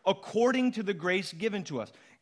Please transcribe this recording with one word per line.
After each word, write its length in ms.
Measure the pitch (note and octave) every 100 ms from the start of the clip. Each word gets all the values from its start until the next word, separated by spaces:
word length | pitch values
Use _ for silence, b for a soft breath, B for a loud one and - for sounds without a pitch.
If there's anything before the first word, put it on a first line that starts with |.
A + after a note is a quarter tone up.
| F#3+
according 680 | F#3+ - G#3 A#3+ B3+ B3+
to 100 | A3
the 100 | G3+
grace 400 | F3 F3+ F#3 F3+
given 300 | E3 A3 G3+ D#3+
to 160 | C3
us." 100 | G#2 b b b